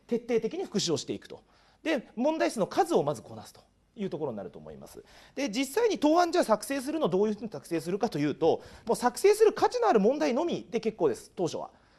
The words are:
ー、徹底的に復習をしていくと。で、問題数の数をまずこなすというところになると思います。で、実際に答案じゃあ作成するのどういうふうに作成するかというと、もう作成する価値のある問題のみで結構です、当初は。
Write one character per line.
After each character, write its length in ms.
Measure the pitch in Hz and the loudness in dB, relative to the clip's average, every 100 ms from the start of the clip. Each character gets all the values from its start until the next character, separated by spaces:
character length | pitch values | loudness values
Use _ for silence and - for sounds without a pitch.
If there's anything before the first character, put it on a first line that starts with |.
| - | -6
ー、 20 | |
徹 160 | 233 233 | -6 -2
底 140 | 233 | -2
的 160 | 220 339 | -2 -6
に 80 | 359 | -4
復 140 | 208 | -4
習 120 | 165 | -2
を 40 | 139 | -2
し 80 | - | -4
て 80 | |
い 60 | 101 | -10
く 100 | - | -10
と。 120 | - _ _ _ _ | -20 _ _ _ _
で、 260 | 294 302 - - | -4 -4 -4 -4
問 220 | 269 320 | -2 0
題 140 | 330 | -2
数 80 | 240 | 0
の 80 | 180 | -2
数 280 | 302 349 277 | 0 2 2
を 80 | |
ま 100 | 147 | 0
ず 80 | 123 | -4
こ 140 | 98 113 | -10 -18
な 100 | - | -18
す 80 | |
と 80 | - _ _ _ - | -20 _ _ _ -10
い 100 | 190 | -8
う 40 | |
と 80 | 160 | -6
こ 60 | 147 | -6
ろ 60 | |
に 60 | 110 | -6
な 60 | |
る 80 | 90 | -10
と 80 | 82 | -14
思 120 | 76 | -18
い 60 | 71 | -18
ま 80 | 73 | -20
す。 180 | - - - - | -20 -20 -20 -16
で、 160 | - 269 | -8 -6
実 320 | 202 269 - | -4 -4 0
際 80 | 466 | 0
に 80 | 339 | 2
答 240 | 294 320 | 4 4
案 100 | 349 | 4
じ 60 | 349 | 2
ゃ 40 | |
あ 20 | |
作 220 | 269 208 - | 2 0 0
成 160 | 277 | -6
す 100 | 262 | -4
る 80 | 320 | -2
の 80 | 262 | 0
ど 120 | 185 | 2
う 40 | 214 | 0
い 40 | |
う 20 | |
ふ 80 | 208 | -2
う 20 | |
に 60 | 220 | -8
作 180 | 143 - | -12 -6
成 120 | 165 | -6
す 120 | 156 | -4
る 60 | 196 | -4
か 120 | 233 | -2
と 100 | 156 | 0
い 60 | 147 | -2
う 100 | - | 2
と、 260 | 160 120 - - - | 2 2 -2 -14 -4
も 80 | |
う 20 | 220 | 0
作 240 | 247 - | 0 4
成 140 | 392 | 4
す 100 | 427 | 6
る 100 | 427 | 4
価 160 | - 427 | 4 0
値 120 | 494 | 2
の 60 | 453 | 4
あ 60 | |
る 60 | 254 | 4
問 200 | 196 294 | 4 2
題 160 | 302 240 | 0 0
の 100 | 339 | -2
み 220 | 185 - | -4 -4
で 100 | 226 | -4
結 180 | 226 208 | -4 0
構 120 | 160 | 0
で 60 | 110 | 0
す、 160 | - - | -6 -6
当 100 | 170 | -4
初 120 | 95 | -4
は。 140 | - - _ | -10 -14 _